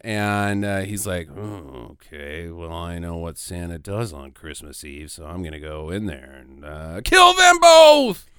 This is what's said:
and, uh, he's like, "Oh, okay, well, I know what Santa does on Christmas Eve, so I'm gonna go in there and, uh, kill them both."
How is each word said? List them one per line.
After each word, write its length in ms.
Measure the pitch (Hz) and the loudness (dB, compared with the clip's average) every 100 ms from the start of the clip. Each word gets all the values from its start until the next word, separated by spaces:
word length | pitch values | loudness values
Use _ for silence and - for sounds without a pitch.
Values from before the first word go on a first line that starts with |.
and, 600 | 113 107 104 104 101 101 | -6 -4 -2 -2 -2 -4
uh, 160 | 101 98 | -4 -6
he's 260 | 98 104 101 | -6 -8 -6
like, 220 | 90 76 | -8 -8
"Oh, 600 | 80 104 101 69 65 64 | -14 -14 -14 -16 -18 -20
okay, 560 | 76 _ 73 71 78 85 | -20 _ -18 -14 -14 -14
well, 240 | 85 82 | -14 -12
I 260 | 85 85 85 | -12 -10 -10
know 180 | 85 85 | -10 -10
what 200 | 82 82 | -10 -12
Santa 400 | - 87 87 82 | -12 -12 -10 -12
does 340 | 101 104 113 | -10 -8 -8
on 200 | 76 69 | -10 -18
Christmas 500 | _ 80 73 76 69 | _ -18 -16 -16 -18
Eve, 260 | 76 71 76 | -16 -16 -18
so 140 | - 78 | -16 -14
I'm 160 | 87 | -10
gonna 160 | 82 78 | -10 -12
go 300 | 76 78 78 | -12 -12 -8
in 160 | 98 104 | -8 -8
there 360 | 69 67 67 | -10 -16 -20
and, 200 | 65 67 | -20 -20
uh, 360 | 73 76 80 85 | -18 -16 -12 -10
kill 300 | - 370 359 | 0 4 6
them 240 | 359 359 349 | 6 4 8
both." 640 | 339 320 311 302 247 175 - | 8 10 10 8 4 -4 -14